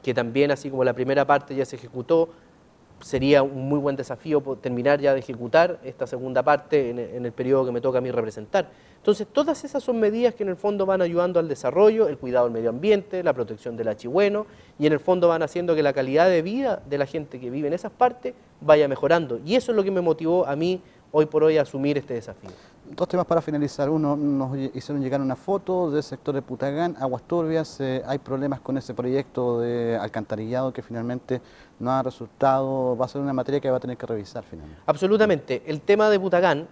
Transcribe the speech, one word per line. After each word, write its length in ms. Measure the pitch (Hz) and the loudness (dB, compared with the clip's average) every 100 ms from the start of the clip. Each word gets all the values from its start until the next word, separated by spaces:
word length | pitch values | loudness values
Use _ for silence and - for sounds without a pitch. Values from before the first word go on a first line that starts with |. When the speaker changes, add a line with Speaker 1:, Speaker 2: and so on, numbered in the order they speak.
Speaker 1:
que 120 | - | -2
también, 380 | 113 117 131 143 | -2 -2 2 2
así 180 | 139 143 | 0 -4
como 160 | 135 | 0
la 80 | 127 | 0
primera 320 | 123 127 135 139 | 0 0 2 4
parte 260 | 143 - | 2 2
ya 120 | 135 | -4
se 100 | 131 | -4
ejecutó, 540 | 131 123 127 120 165 165 - - _ _ _ _ - | -6 -12 -12 2 2 2 -4 -20 _ _ _ _ -20
sería 420 | - 131 135 143 | -6 -2 4 4
un 260 | 135 135 135 | 4 -2 -2
muy 100 | 147 | 0
buen 160 | 143 | 0
desafío 460 | 135 127 123 160 147 | -4 -8 -10 -2 -2
po-, 160 | 135 127 | -2 -6
terminar 420 | 135 123 123 143 | -4 0 2 2
ya 140 | 139 | 2
de 60 | 135 | 0
ejecutar 580 | 127 117 120 156 180 170 | -4 -10 2 4 4 0
esta 200 | 131 - | -12 -10
segunda 380 | 127 127 131 127 | -8 -6 -2 0
parte 460 | 131 147 - 147 123 | 2 2 2 0 0
en, 100 | 120 | -4
en 260 | 104 123 | -8 -6
el 60 | 120 | -8
periodo 340 | 117 127 135 | -4 2 2
que 60 | 127 | 2
me 80 | 120 | -2
toca 200 | 131 127 | 0 0
a 20 | |
mí 100 | 127 | -2
representar. 560 | 120 110 110 104 196 - - - _ | -4 -4 -8 -2 -2 -2 -12 -20 _
Entonces, 280 | - 208 202 | 0 0 0
todas 320 | - 302 294 | 0 0 -2
esas 180 | 277 285 | -4 -6
son 160 | - 233 | -2 0
medidas 320 | 208 226 240 | 0 2 0
que 80 | - | 0
en 60 | 202 | -6
el 80 | 175 | -2
fondo 280 | 208 208 | -2 0
van 160 | 190 190 | 0 2
ayudando 380 | 175 170 180 175 | 2 2 2 0
al 80 | 165 | 0
desarrollo, 600 | 135 123 156 214 220 190 | -2 -2 4 4 6 0
el 80 | 147 | -2
cuidado 300 | 127 123 120 | 0 2 2
del 60 | |
medio 160 | 113 117 | 0 -2
ambiente, 540 | 120 196 202 190 185 | 0 2 2 0 -2
la 80 | 170 | -2
protección 460 | 127 113 110 123 117 | -2 -4 -8 -10 -6
del 100 | 110 | -4
achibueno, 580 | 107 120 165 202 208 214 - - - | -4 -2 2 2 0 -6 -16 -20 0
y 80 | 151 | 2
en 40 | |
el 80 | 147 | 2
fondo 300 | - 180 170 | 2 4 4
van 120 | 165 | 2
haciendo 320 | 156 175 175 | -2 -2 0
que 60 | 156 | 2
la 100 | 143 | 2
calidad 340 | 139 131 143 185 | 0 0 4 4
de 140 | 175 | 4
vida 400 | 165 240 262 196 135 | 0 -2 -2 -4 -4
de 80 | 143 | -4
la 80 | |
gente 340 | 139 165 147 127 | -2 -4 -8 -12
que 100 | 123 | -8
vive 200 | 135 143 | -6 -4
en 40 | |
esas 200 | 175 202 | -4 -8
partes 400 | - 247 240 254 - - _ | 0 0 0 -12 -12 -20 _
vaya 300 | 151 151 143 | 4 6 6
mejorando. 500 | 131 143 170 147 117 | 2 2 2 2 -6
Y 100 | 143 | 0
eso 160 | 240 - | 0 2
es 60 | 220 | 0
lo 60 | |
que 60 | 196 | 0
me 100 | 190 | 0
motivó 440 | 175 151 160 180 | 0 0 2 0
a 120 | 139 143 | 0 0
mí 240 | 170 185 - - _ | -2 -2 -8 -20 _
hoy 120 | 151 | 2
por 200 | 151 151 | 2 4
hoy 120 | 156 156 | 4 4
a 40 | |
asumir 360 | 139 135 143 147 | 0 -2 -2 -2
este 160 | - | -4
desafío. 340 | 120 107 101 98 - - - - | -10 -10 -16 -18 -20 -20 -20 -20
Speaker 2:
Dos 160 | - 180 | -6 -2
temas 180 | 180 | 0
para 160 | 156 170 | 2 0
finalizar. 480 | 156 147 143 - 143 | 0 -2 -2 -2 0
Uno, 280 | 156 147 147 | 0 0 0
nos 340 | 143 139 131 | 0 0 -2
lle-, 200 | 139 135 | -4 -6
hicieron 280 | 131 - 147 | -8 -6 -4
llegar 200 | 131 139 | -2 -2
una 140 | 131 127 | -2 -4
foto 520 | - 196 190 185 170 | -4 -4 -2 -2 0
del 140 | 147 | -2
sector 320 | - 139 - | -4 -8 -4
de 60 | 139 | -6
Putagán, 560 | - 123 139 147 170 151 | -6 -6 -4 -2 -4 -2
aguas 220 | 131 123 | -4 -4
turbias, 560 | - 170 160 160 151 - | -2 -2 0 -2 -4 -6
eh, 220 | 135 127 | -4 -4
hay 120 | - 139 | -4 -6
problemas 420 | - 131 139 135 | -4 -4 -2 -4
con 180 | - 135 | -4 -6
ese 160 | - | -6
proyecto 680 | 120 123 135 139 - 123 120 | -6 -2 -2 -2 -2 -2 0
de 340 | 120 120 117 | -2 -2 -2
alcantarillado 800 | 110 107 113 107 107 110 123 131 | -2 -4 -6 -6 -8 -4 -4 -4
que 80 | 123 | -6
finalmente 580 | - 117 120 127 - 127 - - - _ | -10 -8 -6 -8 -6 -6 -6 -20 -20 _
no 120 | 120 | -2
ha 120 | 131 | 0
resultado, 920 | 131 - 113 - 139 135 135 131 127 120 | -2 -8 -18 0 2 2 0 0 -2 0
va 80 | |
a 20 | 127 | -2
ser 140 | 143 | -2
una 100 | 139 | -2
materia 280 | 131 127 139 | -2 -2 -2
que 80 | 135 | 0
va 80 | 127 | -2
a 20 | |
tener 160 | 123 | -2
que 100 | 120 | -10
revisar 380 | 120 113 98 120 | -6 -6 -6 -14
finalmente. 380 | - 85 76 78 - | -14 -18 -16 -8 -2
Speaker 1:
Absolutamente. 760 | 151 190 208 214 156 - 127 | 0 2 4 4 2 0 -6
El 160 | - 156 | -4 -6
tema 280 | - 208 214 | 2 4 4
de 100 | 202 | 4
Putagán 480 | 190 175 180 147 165 | 2 2 4 2 -4